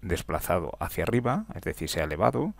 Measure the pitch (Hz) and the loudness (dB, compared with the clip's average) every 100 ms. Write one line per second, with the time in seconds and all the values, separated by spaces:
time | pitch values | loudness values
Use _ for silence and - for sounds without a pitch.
0 | 92 85 - 78 - 87 73 - 80 - | -2 -2 0 -2 2 2 0 -4 -4 -2
1 | 82 120 120 160 220 - - 156 160 165 | 2 2 2 0 -2 -6 -6 -4 -2 -2
2 | 151 78 117 120 160 | 0 2 2 4 0